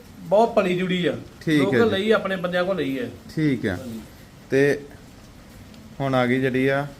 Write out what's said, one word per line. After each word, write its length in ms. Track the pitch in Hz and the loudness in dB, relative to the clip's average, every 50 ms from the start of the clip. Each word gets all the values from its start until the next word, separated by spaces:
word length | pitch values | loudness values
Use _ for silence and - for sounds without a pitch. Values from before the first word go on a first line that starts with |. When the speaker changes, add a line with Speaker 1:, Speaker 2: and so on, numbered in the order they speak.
| - - - - | -16 -20 -20 -12
Speaker 1:
ਬਹੁਤ 360 | 180 165 185 208 233 226 - | -4 2 4 4 4 4 2
ਪਲੀ 220 | 226 190 180 180 | 2 0 2 0
ਜੁੜੀ 280 | 180 185 175 180 180 175 | -2 -2 -2 -2 0 0
ਆ। 120 | 139 120 113 - - - - | -2 -2 -4 -10 -14 -16 -8
Speaker 2:
ਠੀਕ 320 | - 165 156 147 139 202 135 | -2 2 2 4 4 4 4
ਹੈ 60 | 226 | 4
Speaker 1:
ਲੋਕ 100 | 233 220 | 4 2
Speaker 2:
ਜੀ। 60 | 202 | 2
Speaker 1:
ਲਈ 160 | 190 208 220 | 0 2 2
ਆਪਣੇ 240 | 214 196 - 190 190 | 2 2 2 -2 -4
ਬੰਦਿਆਂ 300 | 180 170 175 175 180 180 | -4 -4 -2 -2 -2 0
ਕੋਲ 120 | 185 196 | -2 -2
ਲਈ 220 | 170 143 135 135 131 | -2 -2 -4 -4 -6
ਆ। 80 | 120 113 - - - - - | -6 -8 -10 -16 -16 -10 -4
Speaker 2:
ਠੀਕ 300 | 160 156 151 131 110 - | -2 0 0 0 0 -2
ਆ। 100 | 107 92 | -4 -4
Speaker 1:
ਹਾਂਜੀ। 240 | - - 120 113 110 107 - - - - - - - - - | -4 -8 -10 -12 -12 -14 -16 -20 -20 -20 -20 -20 -18 -6 0
Speaker 2:
ਤੇ 300 | - 135 139 143 139 - - - - - - - - - - - - - - - - - - - - - - - - - | 2 4 4 4 2 -2 -6 -16 -20 -20 -20 -20 -20 -20 -20 -20 -20 -20 -20 -20 -20 -20 -20 -20 -20 -20 -20 -16 -8 -6
ਹੁਣ 160 | 139 135 131 | -4 0 2
ਆ 100 | 127 123 | 2 2
ਗਈ 140 | 120 127 131 | 2 2 0
ਜਿਹੜੀ 280 | 131 135 123 131 131 | 0 0 0 0 0
ਆ 200 | 135 135 139 147 143 - | 2 0 0 -4 -6 -10